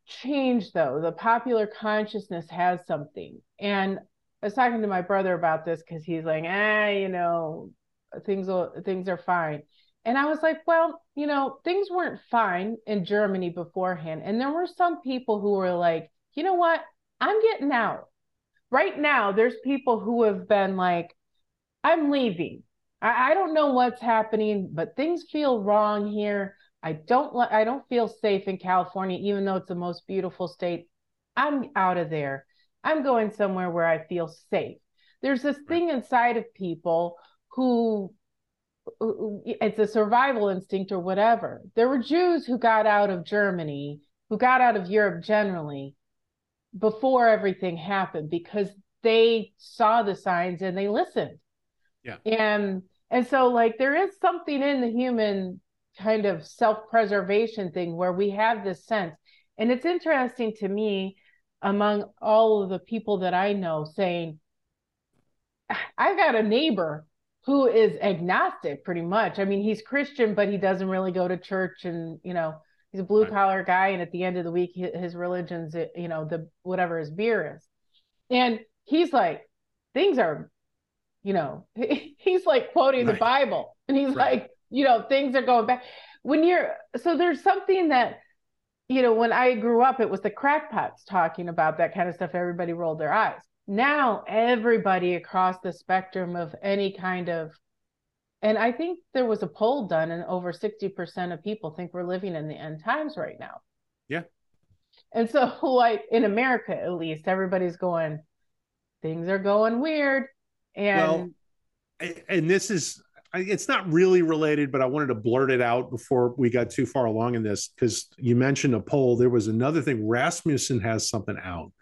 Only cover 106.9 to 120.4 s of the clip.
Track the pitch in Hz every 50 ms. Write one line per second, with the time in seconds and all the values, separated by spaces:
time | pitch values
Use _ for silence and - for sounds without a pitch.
106.9 | 180 165 165 160 156 156 - 190 185 190 190 180 190 185 180 175 170 - 185 180
107.9 | 170 165 160 156 151 156 - _ _ _ _ _ _ _ _ _ _ _ _ _
108.9 | _ _ - 160 160 170 165 180 196 196 190 202 202 208 220 226 233 240 285 320
109.9 | 311 302 285 277 269 269 262 - _ _ _ _ _ _ _ _ _ - 202 202
110.9 | 196 190 - 156 160 180 180 175 - _ _ _ _ _ _ _ _ _ _ _
111.9 | _ - 160 175 170 - - - 190 170 156 165 190 190 - - 214 165 127 -
112.9 | - - _ _ _ _ _ _ - 185 185 196 202 - - - 269 220 190 180
113.9 | 151 170 185 185 185 180 170 160 160 151 156 151 151 147 147 135 131 135 131 127
114.9 | 139 151 147 131 120 107 104 117 117 131 135 131 131 123 123 117 120 127 123 -
115.9 | - 113 - - 139 123 123 120 123 135 127 120 113 127 117 120 - - 127 123
116.9 | - 139 123 113 107 110 117 123 120 117 110 107 101 - - - - - 127 117
117.9 | 101 - - - _ - 143 120 120 120 131 135 139 - - 143 120 104 - -
118.9 | - 143 135 123 120 113 123 127 120 117 101 110 110 113 127 139 160 165 123 151
119.9 | 131 110 107 110 117 120 139 170 170 -